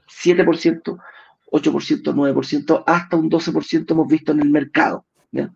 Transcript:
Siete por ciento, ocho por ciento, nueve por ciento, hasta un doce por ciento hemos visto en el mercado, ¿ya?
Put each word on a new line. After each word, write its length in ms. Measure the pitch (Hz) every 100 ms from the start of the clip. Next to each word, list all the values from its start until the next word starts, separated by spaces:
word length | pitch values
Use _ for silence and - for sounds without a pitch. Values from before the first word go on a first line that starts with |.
| _
Siete 380 | - 175 180 170
por 100 | 160
ciento, 420 | 165 165 - 180 - - - _ -
ocho 220 | 147 151
por 100 | 139
ciento, 300 | - 151 -
nueve 200 | 143 139
por 120 | 135 135
ciento, 400 | 147 139 160 -
hasta 300 | 175 175 165
un 100 | 156
doce 240 | 160 165
por 140 | 156 -
ciento 280 | 165 165 160
hemos 120 | 143
visto 240 | 156 -
en 100 | 151
el 80 | 147
mercado, 560 | 147 139 - 151 - _ _ _
¿ya? 220 | 135 -